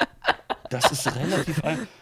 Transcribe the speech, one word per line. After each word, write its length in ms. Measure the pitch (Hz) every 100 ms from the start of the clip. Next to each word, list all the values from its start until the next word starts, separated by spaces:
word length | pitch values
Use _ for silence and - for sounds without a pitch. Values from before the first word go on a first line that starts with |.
| - - - - - - -
Das 220 | 123 -
ist 240 | 147 - 123
relativ 480 | 147 190 - 156
ein-, 240 | 151 160 220 -